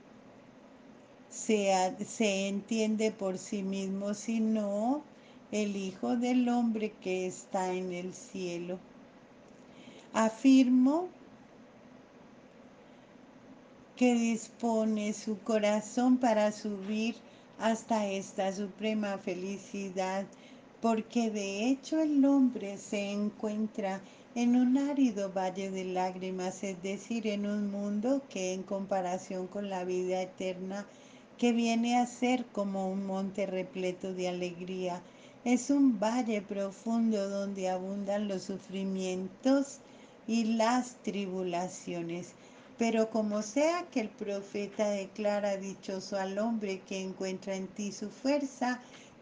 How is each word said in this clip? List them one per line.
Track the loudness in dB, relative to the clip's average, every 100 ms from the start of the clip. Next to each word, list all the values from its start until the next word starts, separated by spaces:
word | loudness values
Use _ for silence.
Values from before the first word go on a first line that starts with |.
| -20 -20 -20 -20 -20 -20 -20 -20 -20 -20 -20 -20 -18
Se | -8 0 2 4
ha-, | 4 2 -2
se | -8 0 2 2 0
entiende | -2 -2 0 2 2 0
por | 0 -4 -4
sí | -6 -4
mismo, | -2 -2 -2 -2 -4
sino | -4 -2 0 2 2 0 0 0 0 -4 -18 -20 -20 -6
el | -2 -2 -2
Hijo | -4 -4 -2 0
del | 2 2 4
Hombre | 2 2 0 -2 -4
que | -4 -2 -2
está | -6 -6 -2 0
en | -2 -4
el | -6 -6
cielo. | -10 -12 -8 -6 -4 -6 -8 -10 -20 -20 -20 -20 -20 -20 -20 -20 -20 -20 -20 -4
Afirmo | 2 2 4 8 10 10 8 8 4 0 -8 -20 -20 -20 -20 -20 -20 -20 -20 -20 -20 -20 -20 -20 -20 -20 -20 -20 -20 -20 -20 -20 -20 -20 -20 -20 -20 -20 2
que | 4
dispone | 6 2 0 -4 -4 0 2 2 0 -2
su | -4 -6 -6
corazón | 0 2 4 2 0 2 4 6
para | 6 4 2
subir | 0 -6 -6 -4 -2 -2 -4 -14 -20 -20 -2
hasta | 0 0 0 0 0
esta | -2 -4 -2 -2
suprema | -2 -6 -4 -2 0 0 -2
felicidad, | -4 -4 -4 -8 -8 -8 -6 -2 -2 -2 -6 -12 -20 -20 -20 -2
porque | 0 0 0 -2 0
de | -2 -4 -2 0
hecho | 0 0 0
el | 2 4
hombre | 6 6 4 2 -6 -8
se | -4 -2 -2
encuentra | -2 -2 -2 -4 -2 -2 -2 -4 -4 -8 -20 -10 0
en | 4
un | 6 6 4
árido | 2 4 4 4 -2
valle | 0 -2 -2 -4
de | -4
lágrimas, | -2 0 0 -2 -4 -4 -4 -4
es | -6 -4
decir, | -4 -6 -4 -2 0
en | 0 0
un | -2 -2
mundo | -2 -2 0 2 0 -2
que | -4 -2
en | -4
comparación | -4 -6 -2 0 0 -4 -4 -6 -6
con | -6 -6
la | -4
vida | -2 -2 0 -2
eterna, | -4 -4 -6 -4 -6 -8 -10 -16 -20 -20 -20 0
que | 2
viene | 4 2 2 4 4
a | 2
ser | 0 2 2 -2
como | -4 -2 -2 -2
un | -2
monte | -4 -4 -4 -2 -2
repleto | -2 -4 -4 -4 -4 -6
de | -2 -2
alegría, | -2 -4 -6 -8 -4 -4 -6 -10 -20 -20 -6
es | 2 2 4
un | 6 6 4
valle | 2 0 0 -2
profundo | -2 -4 -4 -6 -2 2 2 2 0
donde | -2 -4 -2 -2
abundan | -2 -4 -6 -2 -2 0
los | -4
sufrimientos | -4 -8 -6 -6 -4 -2 -2 -2 -6 0 4 4 2 -6 -18 -20 -20 -14 -2
y | 0
las | 2 2 4 4 0 -6
tribulaciones. | -6 -4 -4 -4 -2 -2 -4 -6 -8 -6 -4 -6 -10 -16 -20 -20 -20 -2
Pero | 2 4 2
como | 2 0 -2
sea | -2 2 2 2 -2
que | -4
el | -4
profeta | -6 -6 -6 -4 -6 -4 -2 0
declara | 0 -4 -2 0 2 0 -2
dichoso | -6 -8 -6 -6 -4 -4
al | -2 -2
hombre | -2 -2 -2 -6
que | -6 -6
encuentra | -6 -4 -4 -4 -4 -6
en | -6
ti | -6 -8
su | -6 -10
fuerza, | -4 0 0 0 -2 -2 -2 -8 -20 -20 -10